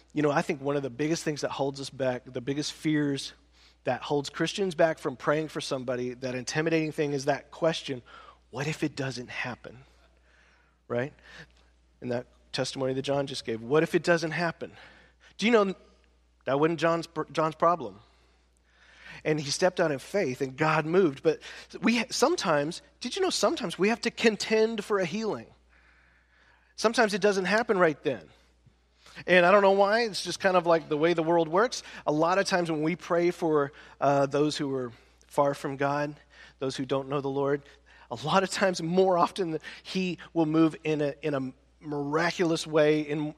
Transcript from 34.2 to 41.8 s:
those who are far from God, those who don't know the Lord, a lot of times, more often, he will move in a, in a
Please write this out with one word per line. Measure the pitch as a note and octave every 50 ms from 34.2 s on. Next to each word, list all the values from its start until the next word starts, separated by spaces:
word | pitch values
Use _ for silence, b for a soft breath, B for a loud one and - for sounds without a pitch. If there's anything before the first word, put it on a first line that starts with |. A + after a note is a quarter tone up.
| C#3
those | C#3 C#3 C#3+ D3+ D3+ C#3+
who | - D3+ C#3 C3+
are | C3 B2+ A#2+ A#2 b b b b b b
far | _ - - C#3+ C#3+ C#3+
from | - - D3+ C#3
God, | C3+ C#3+ C#3 C#3+ D3 D3 D3 D3+ - _ _ B B B B B B
those | C3 C3+ C3
who | - C3+
don't | B2+ C#3 C3+ C3+ C3
know | C#3 D3
the | C3+ C#3
Lord, | C3+ C#3 C#3 C#3 C#3+ C#3+ C#3+ - - _ _ b b b b b
a | B2+ A2+ B2
lot | D3+ E3 F#3+ F#3+
of | F#3
times, | - - G3+ F#3+ F3+ -
more | E3 D#3+ F3 F#3 F#3+ F#3+ F3+ E3+
often, | E3+ - - - F#3 E3 D#3+ D3+ - B B B B
he | - - F#3 F#3 F3+ E3 - B B B
will | E3 D#3+
move | D3+ D#3 D#3+ E3 D#3+ D#3 - -
in | D#3 D#3 D3
a, | D3+ C#3+ C#3 - -
in | D#3 C#3+
a | C#3 C3 B2+ B2+ _ _ _ _ _